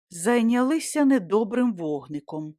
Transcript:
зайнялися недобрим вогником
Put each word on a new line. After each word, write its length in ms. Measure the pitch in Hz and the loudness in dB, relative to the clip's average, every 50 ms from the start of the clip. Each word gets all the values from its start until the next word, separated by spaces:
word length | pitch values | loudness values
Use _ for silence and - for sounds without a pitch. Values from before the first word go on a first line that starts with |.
| _ _ | _ _
зайнялися 920 | 175 165 165 220 240 240 226 226 240 247 254 262 320 320 - - - 302 285 | -14 -4 0 2 2 4 2 2 2 2 2 2 0 -2 -4 -2 0 2 4
недобрим 720 | 269 269 247 180 160 196 214 233 196 233 247 247 240 196 | 4 4 2 2 2 0 0 0 0 0 0 0 0 -2
вогником 800 | 175 165 151 151 139 135 - 151 147 - - 160 156 156 156 151 | -2 -4 -4 -4 -6 -6 -10 -10 -12 -10 -10 -10 -10 -10 -12 -14